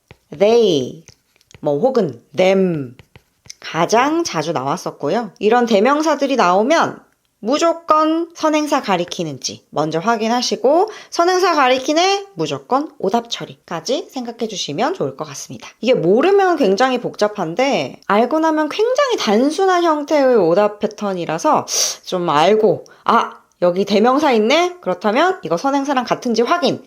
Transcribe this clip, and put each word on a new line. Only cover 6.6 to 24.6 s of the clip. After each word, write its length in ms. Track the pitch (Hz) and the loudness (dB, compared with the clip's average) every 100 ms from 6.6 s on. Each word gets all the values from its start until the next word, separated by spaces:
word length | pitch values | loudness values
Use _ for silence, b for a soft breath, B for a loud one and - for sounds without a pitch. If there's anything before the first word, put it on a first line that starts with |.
| 220 320 160 - - _ _ _ | 2 2 0 -4 -18 _ _ _
무조건 840 | 202 294 330 330 339 311 311 320 339 | -4 0 0 0 2 2 2 0 -4
선행사 460 | - 311 302 302 294 | -4 -2 0 0 -2
가리키는지 840 | 240 185 175 - 160 131 - 101 _ | 0 -2 -2 -6 -8 -8 -10 -12 _
먼저 300 | - 156 160 | -4 -2 -2
확인하시고 920 | 190 233 220 240 240 214 240 311 427 B B | -2 -2 0 -2 -2 -2 2 2 0 B B
선행사 440 | - 339 370 359 | -2 0 2 2
가리키네? 760 | 311 254 262 262 302 370 392 392 | 2 2 2 0 0 2 0 -4
무조건 580 | - 151 139 - 254 311 - | -6 -6 -6 -2 -2 -2 -6
오답 300 | - 233 233 | -2 -2 -4
처리까지 800 | - 151 143 - 170 165 277 381 | -10 -12 -16 -12 -8 -4 -4 -6
생각해 380 | 269 240 226 220 | -12 -12 -8 -8
주시면 460 | 190 - 147 254 | -6 -8 -4 -4
좋을 200 | 381 143 | -2 -6
것 120 | 131 147 | -6 -12
같습니다. 400 | 139 - 123 - - | -12 -16 -16 -18 -6
이게 100 | 220 | 0
모르면 640 | 220 160 208 330 403 381 330 | 2 4 2 4 4 4 2
굉장히 460 | 220 196 262 254 | 2 2 2 0
복잡한데 1000 | 165 - 208 208 165 170 269 214 135 - - | -6 -2 -2 -2 -6 -2 0 0 -4 -8 -2
알고 320 | 202 233 311 | 0 2 0
나면 320 | 320 311 302 | 0 0 -2
굉장히 480 | - 453 508 571 440 | -2 0 0 0 -2
단순한 680 | - 208 277 311 381 359 | 0 2 2 0 2 2
형태의 520 | 339 302 294 311 262 240 | 2 0 0 2 4 4
오답 420 | 165 175 208 208 | 4 2 2 0
패턴이라서 880 | 214 - 202 185 156 160 302 240 - B B B - | -6 -6 -6 -6 -4 -2 2 2 0 B B B -6
좀 240 | 185 175 | -4 0
알고, 540 | 147 170 214 214 147 - B | 2 4 4 2 0 -6 B
아, 280 | - 226 - - _ _ | 0 2 0 -6 _ _
여기 240 | 175 175 | 0 0
대명사 480 | 202 202 233 269 311 | 0 2 4 2 2
있네? 440 | 233 214 302 | 2 2 2